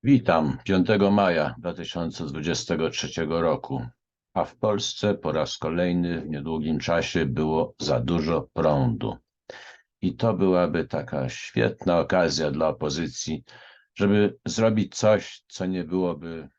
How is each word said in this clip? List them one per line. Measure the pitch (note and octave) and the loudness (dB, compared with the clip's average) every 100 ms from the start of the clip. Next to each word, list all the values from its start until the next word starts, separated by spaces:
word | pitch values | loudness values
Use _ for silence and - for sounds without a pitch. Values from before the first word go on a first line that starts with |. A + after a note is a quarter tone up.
| A#2 | 6
Witam. | C3+ - E2 D2+ C2 | 4 6 2 2 -2
Piątego | - F#2+ F2 G#2+ G2 | 0 2 4 4 4
maja | G2+ F#2+ E2 C#2+ B1 | 4 4 2 0 -4
dwa | F2 | -8
tysiące | E2+ E2+ F2 E2 - D#2 | -8 -8 -6 -6 -6 -8
dwudziestego | D2+ D2+ D#2+ - E2 D#2+ | -4 -2 -4 -2 -2 -2
trzeciego | - - - D#2 E2 | -4 -6 -4 -2 0
roku. | E2 D2 - C3+ A#2+ _ _ _ _ | 2 0 -4 -8 -8 _ _ _ _
A | - | -4
w | - - | -4 -2
Polsce | A2 G2+ - - G#2 | 0 0 -4 -2 -2
po | F2 D#2+ | 0 -2
raz | D2+ D2 - | -2 -2 -4
kolejny | D2+ E2 F2+ F2+ F2 E2+ | -4 0 0 0 0 -4
w | D2+ | -6
niedługim | D2 D2+ D#2+ D2+ D2+ | -8 -4 -4 -2 -2
czasie | D#2 E2+ D#2+ F2 D2 | 0 -2 0 -2 -2
było | B1+ D#2 D#2 D2+ - | 0 0 0 -2 -4
za | D2 C2 | -2 0
dużo | A#1+ E2+ D2+ E2 - | 2 0 2 -2 -2
prądu. | - D#2 D2 B1 A1+ A1+ - _ _ _ - - - _ _ | 0 2 4 2 0 -4 -8 _ _ _ -20 -20 -20 _ _
I | F#2 - | -4 0
to | A#2 | 0
byłaby | F#2+ F#2+ F2+ F2 E2 | 2 4 4 4 0
taka | - D2+ - D2 C2 | -2 -6 -4 -4 -4
świetna | - - - A2+ - - E2+ | -6 -6 0 0 0 0 2
okazja | E2 F#2 E2 C#2+ D2+ | 2 2 2 0 -2
dla | C#2+ D#2 | 0 -2
opozycji, | D2 D2+ D2 D#2+ - - D2+ - - - - _ | 0 -4 -4 -6 -6 -6 -8 -10 -20 -20 -20 _
żeby | - G2+ G#2 G#2 - | -2 2 4 2 0
zrobić | - A2+ A2+ G#2+ G2 - | -6 2 2 2 -2 2
coś, | G#2+ G#2 - - _ | 4 4 0 -18 _
co | - F#2 | -6 -4
nie | F#2 | -4
byłoby | D#2+ F2+ F2+ D#2 E2 E2 D#2 | -2 0 0 -4 -10 -12 -14